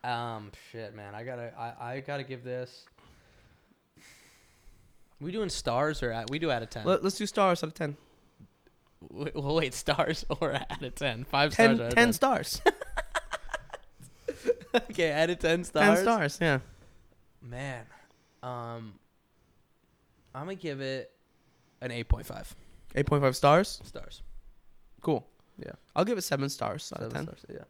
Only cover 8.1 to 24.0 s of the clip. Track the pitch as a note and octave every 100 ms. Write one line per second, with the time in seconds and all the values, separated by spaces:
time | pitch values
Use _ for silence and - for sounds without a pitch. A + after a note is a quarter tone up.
8.1 | _ _ _ G2+ _ _ _ _ _ -
9.1 | F#2 - - C#3 D#3+ C#3+ - - C#3+ D#3
10.1 | E3 - D3 D3 C#3 - - C3 - C#3
11.1 | A2+ B2 C#3 D3 - A3+ A3+ A#2 B2 A#3+
12.1 | A3 C4+ B3+ - - - - - - -
13.1 | - - - - - - - - - -
14.1 | - - - - - - A#3+ - G#3+ E3
15.1 | D3 E3 F3 D#3+ E3+ E3+ - G3+ F3+ G3+
16.1 | A3+ D3 - E3 C3+ - - - - -
17.1 | _ _ _ A#2+ A#2+ C#3 B2 A2+ - _
18.1 | _ _ _ B2 B2 A#2 A#2 A2 G2 _
19.1 | _ _ _ _ _ _ _ _ _ _
20.1 | _ _ C3 D#3+ G3 F3 C#3 C3+ C3 -
21.1 | _ _ _ _ _ _ _ B2+ A#2+ A2+
22.1 | - - - - - - - - C3 C#3+
23.1 | D3 C#3 B2+ C#3+ D#3 G3+ - - -